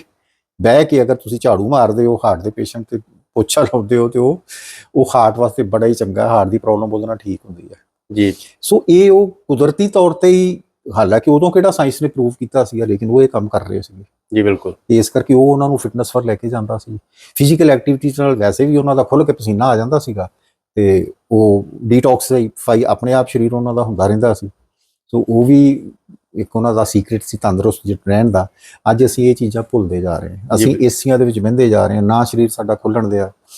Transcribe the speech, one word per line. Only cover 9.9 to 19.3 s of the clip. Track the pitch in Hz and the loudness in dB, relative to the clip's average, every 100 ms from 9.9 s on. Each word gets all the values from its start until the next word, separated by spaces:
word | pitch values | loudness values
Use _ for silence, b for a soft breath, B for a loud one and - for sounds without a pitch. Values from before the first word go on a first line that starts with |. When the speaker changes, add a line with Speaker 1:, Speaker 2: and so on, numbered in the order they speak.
| 196 175 | 2 2
Speaker 1:
ਤੇ | 165 180 | 2 2
ਹੀ, | 185 185 - _ _ - 95 | 4 2 -4 _ _ -8 -2
ਹਾਲਾਂਕਿ | 95 110 - | 0 2 2
ਉਦੋਂ | 147 175 | 2 4
ਕਿਹੜਾ | 185 190 | 2 2
ਸਾਇੰਸ | 180 139 - | 0 -2 -2
ਨੇ | 147 | -6
ਪ੍ਰੂਵ | 135 120 123 | -2 -4 -4
ਕੀਤਾ | 120 135 | -4 -2
ਸੀਗਾ, | 120 113 | -2 -4
ਲੇਕਿਨ | 110 101 110 | -4 -2 0
ਉਹ | 127 | 2
ਇਹ | 131 | 2
ਕੰਮ | 110 104 | 0 -4
ਕਰ | 104 92 | -6 -6
ਰਹੇ | 101 | -10
ਸੀਗੇ। | - 95 101 _ _ | -10 -18 -20 _ _
Speaker 2:
ਜੀ, | 107 | 0
ਬਿਲਕੁਲ। | 104 95 92 | 0 -2 -6
Speaker 1:
ਤੇ | - - 113 | -12 0 0
ਇਸ | 107 | 2
ਕਰਕੇ | 127 - | -2 2
ਉਹ | 131 139 | 4 4
ਉਹਨਾਂ | 139 143 | 2 0
ਨੂੰ | 135 | -2
ਫਿਟਨੈਸ | 127 120 117 127 | -4 -8 -4 -4
ਵੱਲ | |
ਲੈ | 117 | -2
ਕੇ | 104 117 | -4 -6
ਜਾਂਦਾ | 117 107 113 | -6 -6 -8
ਸੀ। | - 107 - b b | -10 -16 -18 b b
ਫਿਜ਼ੀਕਲ | - 143 160 156 | -2 0 4 4
ਐਕਟੀਵਿਟੀਜ਼ | 127 143 135 147 139 | 2 0 -2 -4 -2
ਨਾਲ | 139 120 | -2 0
ਵੈਸੇ | 101 95 143 | -2 0 0
ਵੀ | 147 | 0
ਉਹਨਾਂ | 143 131 | 0 0
ਦਾ | |
ਖੁੱਲ੍ਹ | 127 147 | 2 0
ਕੇ | 143 | 0